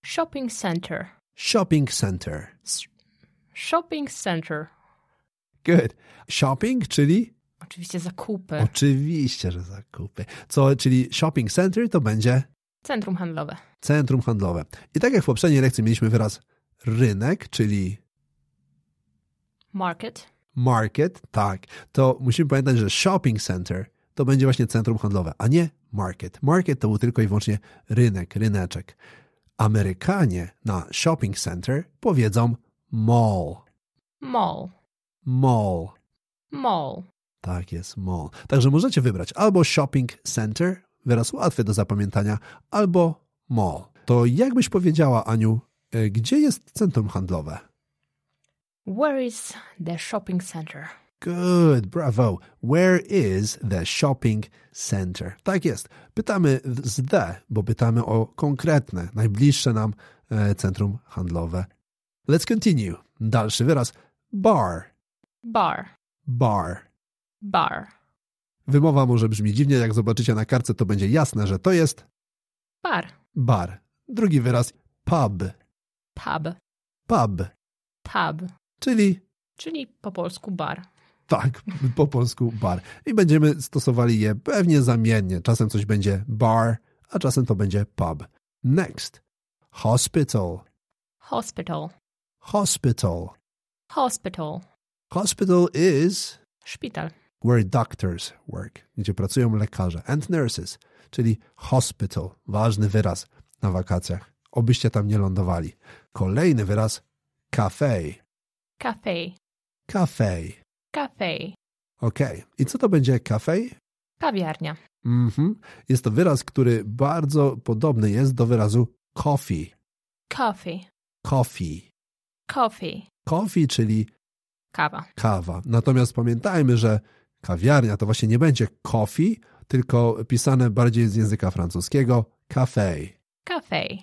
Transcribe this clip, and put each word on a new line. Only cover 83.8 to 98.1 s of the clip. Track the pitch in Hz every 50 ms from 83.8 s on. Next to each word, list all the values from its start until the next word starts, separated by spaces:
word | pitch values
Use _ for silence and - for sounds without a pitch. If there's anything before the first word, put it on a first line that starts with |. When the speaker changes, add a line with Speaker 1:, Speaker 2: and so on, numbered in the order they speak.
| - - 123 117 120 120 117 110
Speaker 2:
je | 107 107 107
pewnie | 117 - - 285 214 185 175 160 147
zamiennie. | 131 120 120 117 110 113 113 110 98 92 92 87
Czasem | 87 - 113 110 113 107
coś | - 104 101
będzie | 101 110 104 95 101 98 95 104 123
bar, | 113 107 120 113 110 117 113 117 117 - _ _ _ _ _ _
a | - 185
czasem | 180 135 127 139 127
to | 117 113
będzie | 92 101 98 90 101 101
pub. | - _ - 90 85 82 73 - - _ _ _ _ _ _ -
Next. | 123 135 175 180 - - - - - _ - _ _ _ _ _ _ _ _ _ _
Hospital. | _ - - 110 117 127 - - - 165 143 - - 117 95 87 85 92 - _ _ _ _ _ _ _ _ _ _ _
Speaker 1:
Hospital. | _ - - 233 226 - - - 180 175 165 151 151 170 - _ _ _ _ _ _ _ _ _
Speaker 2:
Hospital. | _ - - 208 202 - - - - 127 113 - - 98 82 85 80 - - _ _ _ _ _ _ _ _ _ _ _
Speaker 1:
Hospital. | - 320 269 247 247 - _ 196 185 - 160 151 151 175 185 _ _ _ _ _ _ _ _ _ -
Speaker 2:
Hospital | 175 208 208 - - 202 190 180 180 175 175 -
is | 139 165 190 160 139 156 180 202 - - - - _ _ _ _ _ _
Speaker 1:
Szpital. | - - - - 254 - - 156 160 - _ _ _ _ _ -
Speaker 2:
where | 117 123 117 110
doctors | 95 95 123 110 - - - - 92